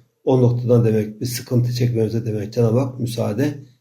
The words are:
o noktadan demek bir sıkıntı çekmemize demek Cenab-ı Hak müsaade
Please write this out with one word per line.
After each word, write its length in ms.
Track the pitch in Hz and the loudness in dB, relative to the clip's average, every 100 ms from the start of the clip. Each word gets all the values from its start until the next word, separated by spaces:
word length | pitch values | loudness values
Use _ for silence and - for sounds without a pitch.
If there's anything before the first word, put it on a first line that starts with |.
| _ _ | _ _
o 180 | - 131 | 0 4
noktadan 420 | 120 120 120 120 | 4 2 2 4
demek 360 | 110 110 107 - | 4 2 -2 -6
bir 60 | 127 | -8
sıkıntı 460 | 120 - 120 120 | -8 -2 0 0
çekmemize 540 | - 120 113 110 113 113 | 0 0 0 0 -2 -4
demek 260 | 107 101 | -6 -4
Cenab-ı 260 | 123 117 117 | 0 2 2
Hak 220 | 135 - | 0 -4
müsaade 640 | 117 - 110 107 147 147 - _ | -6 -4 -4 -2 -2 -4 -14 _